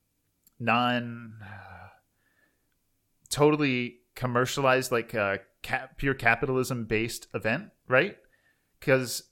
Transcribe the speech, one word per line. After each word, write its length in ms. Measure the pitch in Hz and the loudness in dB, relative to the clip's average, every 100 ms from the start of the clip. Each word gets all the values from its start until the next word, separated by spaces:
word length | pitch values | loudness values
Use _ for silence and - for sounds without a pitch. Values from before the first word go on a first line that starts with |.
| _ _ _ _ _ - | _ _ _ _ _ -6
non, 760 | 113 117 123 123 120 117 113 110 98 101 - 90 95 - _ _ _ _ _ _ _ _ _ _ _ _ - | 0 2 2 0 -4 -12 -14 -16 -18 -18 -18 -20 -20 -20 _ _ _ _ _ _ _ _ _ _ _ _ -6
totally 720 | 143 151 151 143 123 120 - _ - | 4 4 4 2 0 -4 -10 _ -8
commercialized, 760 | 123 120 127 - 135 131 127 | -2 0 0 2 4 4 2
like, 220 | 117 110 113 | -2 -2 -2
uh, 220 | 101 98 - _ | -2 -2 -6 _
cap-, 360 | - 127 135 - | -8 -8 -8 -4
pure 160 | 139 | -2
capitalism-based 1120 | 135 113 117 135 131 127 123 110 110 117 - - | 2 2 2 2 0 0 -4 -2 -2 -2 -6 -10
event, 380 | 117 110 139 214 _ - | -4 -2 -2 -6 _ 0
right? 300 | 127 196 - _ _ _ _ _ - | 2 2 -4 _ _ _ _ _ -6
'Cause 500 | 147 131 120 - - | 2 2 2 -8 -10